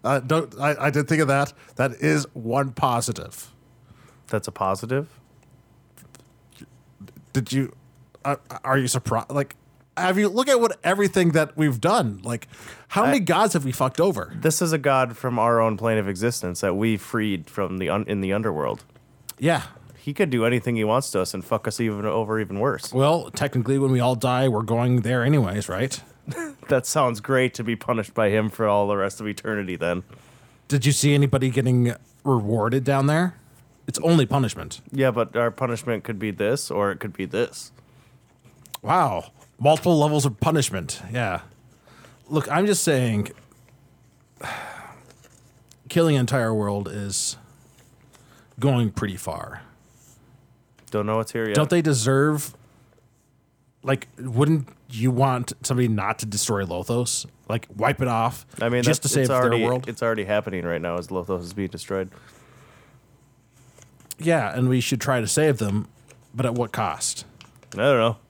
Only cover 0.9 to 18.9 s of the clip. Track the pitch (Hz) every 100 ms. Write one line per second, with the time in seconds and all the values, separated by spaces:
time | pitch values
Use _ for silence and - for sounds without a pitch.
0.9 | 147 139 160 143 139 143 - - - 131
1.9 | 120 151 151 139 131 113 131 135 117 135
2.9 | 117 120 113 - - - _ _ _ _
3.9 | - - _ - 110 - - 95 98 113
4.9 | 131 160 - _ _ _ - _ _ _
5.9 | - - - _ _ _ - - - _
6.9 | _ 98 - _ 135 110 131 135 - _
7.9 | _ _ - 139 143 _ 123 - 135 123
8.9 | 127 - 117 - 143 139 - _ _ _
9.9 | - 185 190 208 208 262 254 233 - 170
10.9 | 196 196 190 175 156 151 - 156 117 165
11.9 | 226 120 101 107 117 - - - - -
12.9 | 196 247 277 175 170 220 175 135 - 131
13.9 | - 143 113 - 107 147 156 170 156 139
14.9 | 135 127 113 127 120 117 117 113 104 113
15.9 | 110 98 92 117 123 90 85 98 92 113
16.9 | 104 - 117 107 95 78 - 92 92 85
17.9 | 98 104 101 95 98 110 76 65 53 -